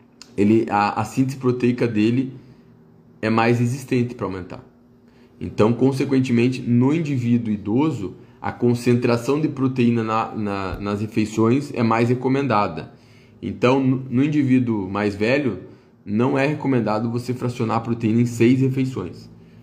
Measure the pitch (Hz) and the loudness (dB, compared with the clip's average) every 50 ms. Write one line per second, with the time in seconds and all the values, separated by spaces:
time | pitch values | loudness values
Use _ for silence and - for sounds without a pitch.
0 | _ _ _ _ - - - - 104 104 110 113 110 - 98 104 104 104 - - | _ _ _ _ -20 -10 -2 0 4 4 4 4 2 2 0 0 0 0 0 -2
1 | 110 - - 135 135 131 135 - - 123 123 123 120 120 123 123 131 107 104 107 | -4 -2 -2 -2 -2 -2 -2 -2 -2 -2 0 2 0 0 2 0 -2 0 2 2
2 | 107 113 120 131 131 127 - - - - - - _ - - - _ _ _ - | 2 2 2 0 -2 -4 -8 -14 -20 -20 -20 -20 _ -20 -20 -20 _ _ _ -20
3 | _ - - - - 110 113 117 113 117 120 117 120 120 127 143 - - 135 123 | _ -20 -12 -6 -2 0 2 4 4 4 2 2 0 -2 -4 -6 -6 -2 -2 -2
4 | 120 120 - - 101 95 95 95 87 82 - - - - _ _ _ _ _ _ | -2 -2 -4 -8 -8 -8 -8 -8 -10 -12 -14 -16 -16 -20 _ _ _ _ _ _
5 | _ _ _ - - - - - - 95 - - 104 110 120 123 131 135 131 127 | _ _ _ -20 -20 -20 -16 -12 -12 -6 0 2 4 4 4 4 2 2 2 0
6 | 143 131 135 135 127 127 120 117 120 131 131 - - 117 120 120 123 135 151 170 | 0 0 2 2 2 2 2 2 2 2 0 -2 -2 0 2 2 4 2 2 0
7 | 165 147 143 127 117 117 120 117 104 107 107 98 90 101 107 127 151 160 139 110 | -2 -2 -2 -2 0 2 2 2 0 -2 -4 -4 -2 -2 0 2 2 0 -2 -4
8 | 98 87 - - - - - - - 98 - - 123 120 120 120 - 127 120 120 | -6 -10 -10 -14 -20 -20 -18 -10 -8 -8 -4 0 0 0 0 2 2 2 2 2
9 | 123 120 117 117 117 139 139 156 156 - - 127 131 131 131 123 120 120 117 117 | 2 0 0 0 0 -2 0 0 0 -2 -2 -2 -2 -2 0 2 2 2 2 0
10 | 113 110 110 110 113 - - 107 107 101 101 98 95 92 - 98 101 101 104 101 | 0 -2 -2 -2 -4 -4 -6 -6 -4 -4 -4 -4 -4 -6 -6 -6 -4 -4 -4 -4
11 | 107 104 - 113 110 107 - 117 110 113 127 143 139 143 - - 120 113 113 117 | -4 -4 -2 -2 -2 0 0 0 2 2 2 2 0 -4 -2 -2 0 2 2 2
12 | 120 117 123 123 131 131 131 139 139 117 113 104 101 95 80 80 71 - - - | 2 2 0 0 0 0 0 0 0 0 0 0 0 -2 -4 -8 -12 -14 -18 -20
13 | - - - - - - - - - 98 92 - 120 123 135 139 135 131 131 - | -20 -20 -20 -20 -20 -20 -18 -10 -10 -10 -2 0 2 4 4 4 2 2 0 0
14 | - - 117 123 139 156 151 151 135 127 127 131 123 117 110 104 95 92 98 101 | -2 -2 0 0 2 2 2 2 2 4 4 4 4 2 0 -2 -2 -4 -2 -2
15 | 104 104 95 95 104 117 131 147 147 120 95 - - - - - _ _ _ _ | -2 -2 -2 0 0 0 2 2 0 -2 -4 -6 -10 -16 -20 -20 _ _ _ _
16 | _ 104 104 107 120 135 143 135 135 147 151 151 - 135 131 120 107 104 107 110 | _ -4 0 0 2 2 2 2 0 0 -2 -2 -2 0 0 2 2 0 0 -2
17 | 117 117 117 120 120 - 123 127 123 123 120 - 120 110 110 113 113 117 117 113 | -2 -2 -4 -4 -4 -4 -6 -4 -4 -6 -4 -2 -2 -2 -2 -2 -2 -2 -4 -2
18 | 117 107 107 117 120 117 - - 117 120 131 131 131 131 131 135 131 127 - 110 | 0 0 2 2 2 0 2 4 4 4 4 4 2 0 0 -2 -4 -4 -4 -6
19 | 92 82 - - - - - - - - - - | -8 -8 -12 -16 -20 -20 -20 -20 -20 -20 -20 -20